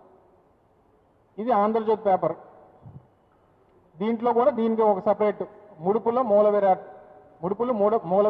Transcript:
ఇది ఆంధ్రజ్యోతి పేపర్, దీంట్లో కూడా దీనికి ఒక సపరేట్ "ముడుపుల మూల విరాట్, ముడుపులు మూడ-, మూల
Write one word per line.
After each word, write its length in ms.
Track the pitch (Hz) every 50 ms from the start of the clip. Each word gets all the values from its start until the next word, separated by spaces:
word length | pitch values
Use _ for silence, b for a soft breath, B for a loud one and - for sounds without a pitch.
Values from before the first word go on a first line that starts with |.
| - _ _ _ _ _ _ _ _ _ _ _ _ _ _ _ _ _ _ _ _ _ _ _ _ _ _ 190
ఇది 140 | 214 254 233 202 202
ఆంధ్రజ్యోతి 400 | 214 220 226 214 214 220 208 220
పేపర్, 320 | 202 185 180 170 156 165 - - - - - - - _ _ - - - - - _ _ _ _ _ _ _ _ _ _ _ _ _ _ _ _ _ _ 156
దీంట్లో 280 | 196 220 233 214 233 240 233 233
కూడా 140 | 240 294 262 220
దీనికి 220 | 226 226 226 220
ఒక 180 | 220 214 202 185 190 220
సపరేట్ 360 | 202 202 214 208 196 - - - - - - - - - 156
"ముడుపుల 360 | 185 214 233 220 233 233 254 262 220
మూల 160 | 202 208 208 208 208
విరాట్, 300 | 208 196 190 185 - - - - - - - - - - - - - 160
ముడుపులు 300 | 180 202 202 233 247 254 208
మూడ-, 240 | 196 208 220 226 170 170
మూల 160 | 185 196 208 214